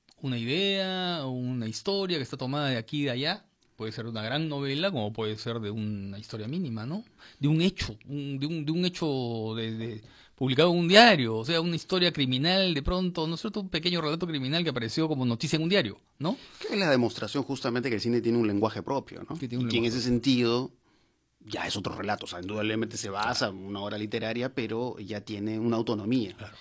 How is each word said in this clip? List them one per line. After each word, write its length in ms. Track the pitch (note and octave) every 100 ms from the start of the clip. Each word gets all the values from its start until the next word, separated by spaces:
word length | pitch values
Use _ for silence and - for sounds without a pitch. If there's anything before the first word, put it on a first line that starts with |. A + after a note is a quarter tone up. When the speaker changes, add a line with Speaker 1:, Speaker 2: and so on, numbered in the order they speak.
| _ _
Speaker 1:
una 160 | C3+ A#2+
idea, 880 | A#2 E3 G3 F#3+ F#3+ F#3 F3+ E3+ C3
una 400 | B2+ B2+ B2+ A2
historia 500 | - G3 G3 F#3 D#3+
que 60 |
está 140 | B2 C3+
tomada 320 | B2+ C#3+ C#3+
de 80 | A#2+
aquí 240 | - D3
y 20 |
de 80 | C#3
allá, 340 | B2 D3+ G3+ - _ _ -
puede 160 | A2
ser 160 | A#2+ A#2
una 160 | A2
gran 260 | A2 D3 D#3+
novela, 400 | C#3 C#3 C#3 G3
como 240 | C#3 G#2
puede 240 | A2 G#2+ G#2+
ser 220 | A#2+ A#2
de 100 | G#2
una 480 | A2 G#2+ G2+ G2 G2
historia 300 | - A2 A2
mínima, 400 | F3 D3 A2 A#2+
¿no? 160 | G3+ - - - -
De 80 | C#3
un 140 | D#3+
hecho, 340 | F#3 - - G#2 -
un, 320 | C#3+ C#3 C3+
de 80 | D3
un, 180 | E3 D3
de 60 |
un 120 | E3+ F3+
hecho 680 | F3+ D#3+ C3 A#2+ A2+ A2 A2+
de, 200 | A2+ A2
de, 280 | A2+ A2 - - - -
publicado 360 | C3 C3 F3
en 60 | F3
un 80 | E3+
diario, 480 | G3+ A#3+ E3+ A#2 A2
o 100 | A#2+
sea, 160 | E3
una 140 | F3 E3
historia 360 | - F#3 F3
criminal 640 | D#3 C3 B2+ E3 F#3+ F#3
de 80 | C#3
pronto, 460 | F3 F#3 F3+ F3 D#3
¿no 80 | E3
es 60 |
cierto? 180 | A3 G#3
Un 80 | F#3+
pequeño 320 | D#3+ F3 F3
relato 240 | D3+ E3 F3
criminal 380 | D3 C3 E3
que 80 | D#3+
apareció 360 | B2 A2+ D#3 D#3+
como 160 | C#3
noticia 340 | B2 A#2 D3+ D#3
en 40 |
un 80 | E3
diario, 300 | G3 A2+ - _ -
¿no? 180 | D#3+ C4+ - -
Speaker 2:
Que 140 | G#4+
es 60 | G#3
la 100 | E3+
demostración 540 | B2+ A2+ - G#2+ C#3+
justamente 460 | C3 C3 C3 B2 B2+
que 60 | G#2
el 40 |
cine 180 | A#2 A#2+
tiene 180 | A#2 A#2+
un 80 | G#2+
lenguaje 340 | G2+ G#2+ G#2
propio, 420 | - C#3 - E2+ -
¿no? 80 | D#3+
Speaker 1:
Que 100 | B2
tiene 160 | B2 A#2+
un 40 |
Speaker 2:
Y 20 |
que 60 | A2+
en 60 |
Speaker 1:
lenguaje 160 | A#2 B2
Speaker 2:
ese 100 | B2
sentido 640 | A#2+ C3+ B2 A#2 B2 C#3 _ _ _ _ _ _ _ G#2
ya 200 | G#2 F2
es 100 | G#2+
otro 160 | - F#2
relato, 300 | G2+ G#2 -
o 20 |
sea, 140 | F2+
indudablemente 560 | F#2 G#2+ G#2+ A2 A2+ A2
se 120 | G#2
basa 360 | G2 A2+ B2 A2+
en 60 | F#2+
una 220 | G2 G2+
obra 160 | G#2 G#2
literaria, 540 | G#2+ A2+ A2 A#2 C3
pero 440 | C3+ A2 A2+ B2 -
ya 220 | G2 G#2
tiene 380 | G#2+ G#2 G#2+ A2
una 180 | A#2 A2+
autonomía. 580 | A#2 G#2+ G#2 B2+ G2+ -
Speaker 1:
Claro. 220 | G2 -